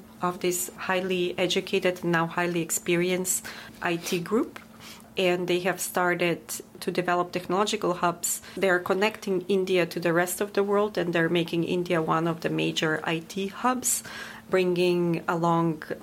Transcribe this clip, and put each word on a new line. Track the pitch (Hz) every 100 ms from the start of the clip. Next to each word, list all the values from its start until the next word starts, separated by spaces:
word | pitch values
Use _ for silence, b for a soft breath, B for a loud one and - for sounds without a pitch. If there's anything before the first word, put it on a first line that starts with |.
| - -
of | 180 180
this | 180 180 - -
highly | - 185 185 185 175 -
educated, | 180 196 185 196 185 180
now | 175 170 165
highly | 175 175 170
experienced | 165 - - 175 180 180 180 - B B B -
I | 175 170
T | - 180
group. | 170 220 339 - - - B B - -
And | 180 180 175
they | 180
have | 185 175
started | - 180 180 175 175 160 - - - -
to | -
develop | 180 175 175 175
technological | 180 180 185 208 214 175
hubs. | 175 180 226 - - B B
They're | 190 180
connecting | 180 190 214 - 202 180 180
India | 196 185 185
to | 170 175
the | 175
rest | 165 180 -
of | 208
the | 208
world, | 202 202 208 208
and | 175
they're | 175 165
making | 175 165 170
India | 165 180 175 170
one | 160 160 165
of | 165
the | 170
major | 156 160 160 160 156
I | - 165 -
T | 190 196
hubs, | - 247 247 - - - B B B B
bringing | 185 180 175 180 175 170 165 -
along | 175 170 165 165 160 - -